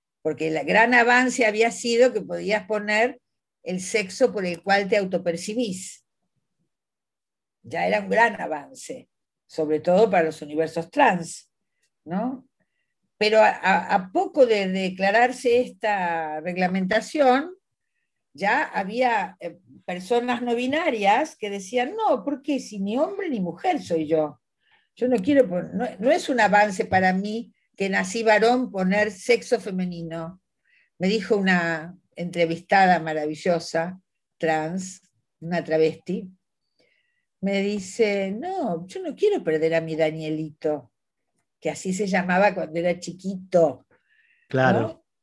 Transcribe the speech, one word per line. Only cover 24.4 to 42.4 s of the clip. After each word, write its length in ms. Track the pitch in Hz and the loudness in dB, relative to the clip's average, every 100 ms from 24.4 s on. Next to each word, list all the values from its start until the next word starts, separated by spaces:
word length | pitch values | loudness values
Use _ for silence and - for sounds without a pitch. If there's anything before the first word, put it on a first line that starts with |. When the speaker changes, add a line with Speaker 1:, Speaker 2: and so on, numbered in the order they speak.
| _ _ _ _ _ | _ _ _ _ _
Speaker 1:
Yo 140 | - 254 | -4 0
no 80 | 233 | 0
quiero 320 | 185 277 190 | 2 2 2
pon-, 220 | 180 160 | 0 -6
no, 140 | 185 247 - | -6 -6 -2
no 120 | 240 | 2
es 180 | 359 311 | 2 0
un 120 | 247 | 2
avance 440 | 202 208 214 190 | 4 6 4 0
para 300 | 196 185 185 | 0 2 2
mí 400 | 190 208 220 233 _ _ - | 2 -2 -6 -10 _ _ -6
que 100 | 196 | -2
nací 340 | 190 185 233 | -2 -2 0
varón 480 | 220 214 226 254 240 | 4 4 4 2 0
poner 400 | 196 185 208 208 | -2 0 2 0
sexo 480 | 202 - 233 - 220 | -2 0 0 0 -2
femenino". 840 | 208 185 180 170 165 165 165 185 _ _ _ _ _ - | -2 -6 -6 -8 -10 -10 -10 -14 _ _ _ _ _ -4
Me 100 | 185 | 0
dijo 260 | 220 185 | 0 2
una 640 | 208 190 180 170 160 170 - _ | 2 4 2 2 -4 -8 -16 _
entrevistada 880 | - 175 175 165 165 - 196 190 170 | -10 -4 0 0 0 2 6 6 4
maravillosa, 960 | 160 156 151 151 185 170 - 165 175 185 _ _ _ _ | 0 -4 -4 -4 -2 -2 -2 -4 -4 -8 _ _ _ _
trans, 640 | 160 156 156 190 185 - _ _ _ _ | -2 0 -2 -6 -10 -16 _ _ _ _
una 240 | 165 175 | -6 -4
travesti, 640 | 151 160 156 160 - 196 - - _ _ _ _ _ _ _ _ _ _ | 0 2 2 0 -8 -8 -8 -18 _ _ _ _ _ _ _ _ _ _
me 220 | 196 196 | -2 0
dice, 680 | 202 208 185 - 214 202 190 | -2 -4 -4 0 0 0 -4
"No, 540 | 214 349 381 240 170 185 | -6 -6 -4 -4 -4 -8
yo 140 | 370 | -10
no 140 | 339 - | -10 -2
quiero 260 | 415 370 | 0 0
perder 340 | 170 156 160 165 | 0 0 0 0
a 40 | |
mi 160 | 160 156 | -2 -2
Danielito, 960 | 156 160 156 156 156 - 151 147 - _ _ _ _ _ _ _ | -2 -2 -6 -6 -8 -6 -4 -4 -8 _ _ _ _ _ _ _
que 120 | 156 | -8
así 240 | - 190 | -6 -4
se 120 | 190 196 | -4 0
llamaba 480 | 185 185 180 | 0 2 4